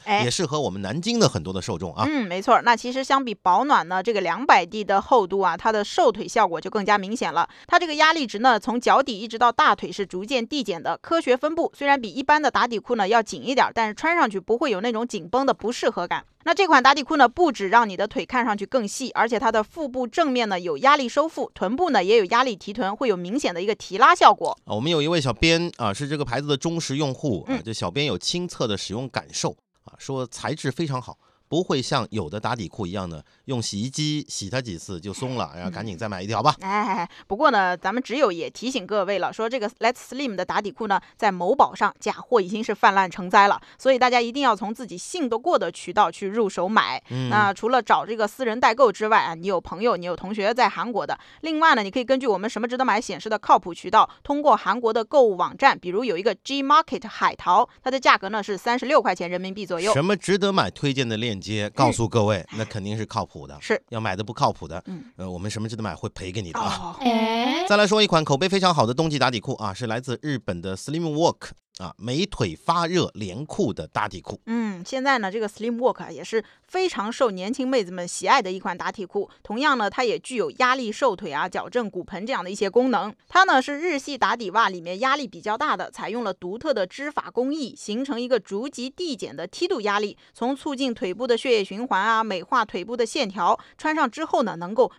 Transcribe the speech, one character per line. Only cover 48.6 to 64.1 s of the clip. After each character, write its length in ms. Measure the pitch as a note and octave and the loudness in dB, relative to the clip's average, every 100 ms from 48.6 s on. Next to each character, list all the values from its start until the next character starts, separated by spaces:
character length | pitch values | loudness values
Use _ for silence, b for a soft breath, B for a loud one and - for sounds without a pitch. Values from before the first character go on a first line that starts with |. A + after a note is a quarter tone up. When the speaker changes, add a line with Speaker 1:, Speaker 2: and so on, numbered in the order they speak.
| B3+ | 2
Speaker 1:
购 180 | A3+ B3+ | 6 4
之 160 | F#3+ G#3+ | 4 2
外 120 | A3 | 4
啊， 160 | D3 E3 | 2 -2
你 100 | F3+ | -2
有 160 | F3+ | -2
朋 220 | - D#3+ | -4 -2
友， 120 | A#3+ F3+ | 0 0
你 100 | F3 | -2
有 80 | F3 | -6
同 180 | F#3 | -6
学 180 | G#3+ G3+ | -2 0
在 140 | A#3 A3 | 2 2
韩 240 | F3+ G3 | 2 -4
国 140 | G3+ D3+ | -4 -4
的， 120 | - B B | -6 B B
另 180 | D#4+ D#4 | -6 2
外 160 | D#4+ C4 | 4 4
呢， 80 | |
你 80 | G3 | 2
可 80 | B3+ | -2
以 40 | |
根 160 | A#3+ C4+ | 0 0
据 60 | B3+ | 2
我 120 | F#3+ | 0
们 120 | G#3+ | -2
什 100 | G#3+ | -4
么 80 | A#3 | -4
值 80 | B3 | -2
得 80 | |
买 160 | B3 G#3 | 0 0
显 220 | - E3 | -2 -4
示 80 | A3 | 0
的 80 | G#3+ | 0
靠 220 | - C4 | 6 4
谱 120 | F#3 | 4
渠 180 | E3+ F3+ | -8 2
道， 180 | G#3+ F3 B | 4 4 B
通 180 | - C#4+ | -4 2
过 140 | D4 G#3+ | 4 4
韩 240 | - A3 | 4 0
国 120 | A3+ | 0
的 140 | A3+ A3 | 0 4
购 180 | D4+ | 6
物 120 | A#3+ F3+ | 6 4
网 200 | E3 D#3 | -2 4
站， 220 | C#4 G3 | 4 4
比 120 | F3+ | 0
如 140 | F#3 | -2
有 140 | B3+ E3+ | -2 0
一 60 | |
个 100 | G#3+ G3 | 0 -2
G 200 | - C#4 | -4 -4
Market 440 | C4+ D4+ D#4+ A#3+ A3 | 4 4 4 -4 -10
海 280 | - F#3 - | -2 -2 -2
淘， 340 | - F3+ B3 b | 2 4 2 b
它 80 | - | -4
的 80 | C4 | 0
价 180 | C#4+ B3 | 2 2
格 120 | F#3+ | 0
呢 120 | G#3+ | -6
是 160 | G3 G3+ | -4 -4
三 220 | - A#3+ | -2 -2
十 80 | A#3+ | 2
六 120 | D4 | 2
块 140 | G#3+ | 2
钱 160 | F#3 E3+ | 0 -4
人 100 | F3+ | -6
民 140 | F#3+ | -6
币 140 | F#3+ F#3+ | -8 -6
左 120 | F3 | -2
右。 140 | G3 | 0
Speaker 2:
什 100 | E3 | 2
么 120 | E3+ G3+ | 2 0
值 180 | - G3 | 0 0
得 160 | G3 | 2
买 200 | F#3+ G#2+ | 2 0
推 220 | - C#3 | -2 -2
荐 140 | C3+ A#2+ | -2 -2
的 100 | A2 | -2
链 220 | A#2+ G2 | -4 -6
接， 300 | G2 G#2+ G#2 | -4 -4 -4
告 200 | - B2+ | 2 2
诉 160 | A2 A2+ | 2 0
各 180 | A#2 G#2 | 2 2
位， 120 | G#2 D#2+ | 0 -4
Speaker 1:
嗯。 60 | A2 | -8
Speaker 2:
那 60 | A2 | -8
肯 180 | G#2+ | -8
定 140 | G2 A2 | -8 -6
是 80 | G#2+ | -6
靠 200 | A2+ F2+ | -6 -8
谱 200 | - C#2 | -10 -16
的。 120 | C#2+ | -14
Speaker 1:
是。 220 | - A3 - | -4 -4 -4
Speaker 2:
要 100 | A2+ | -6
买 160 | A2 | -4